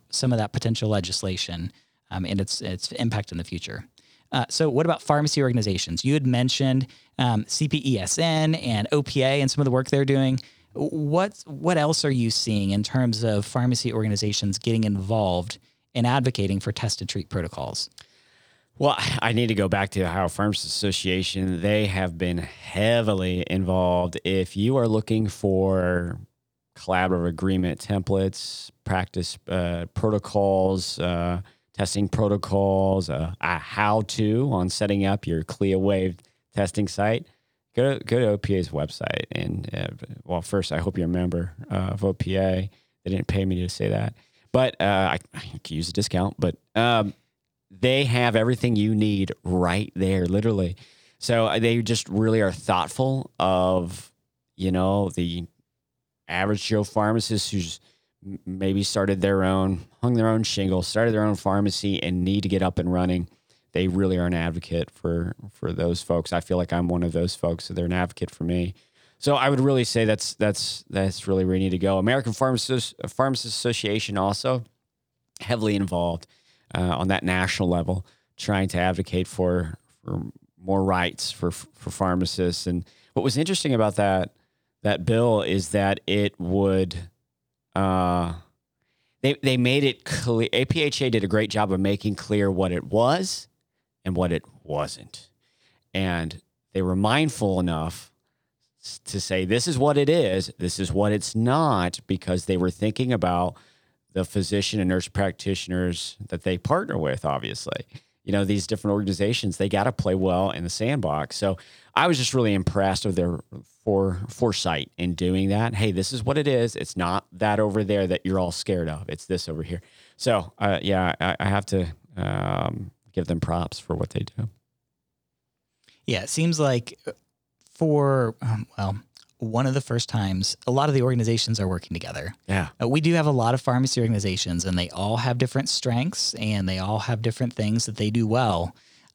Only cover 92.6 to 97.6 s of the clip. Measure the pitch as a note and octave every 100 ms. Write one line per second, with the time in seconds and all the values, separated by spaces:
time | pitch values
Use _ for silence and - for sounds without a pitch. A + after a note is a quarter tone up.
92.6 | F#2 F2 - G#2 B2 E3+ F#3+ - - _
93.6 | _ _ _ _ F#2+ F2 F2 E2+ - -
94.6 | - D2 D2 - - - - _ _ _
95.6 | _ _ _ F#2+ F#2 E2+ D#2+ - - _
96.6 | _ F#2+ F#2 F#2 G#2+ C#3 D#3 - G2+ F#2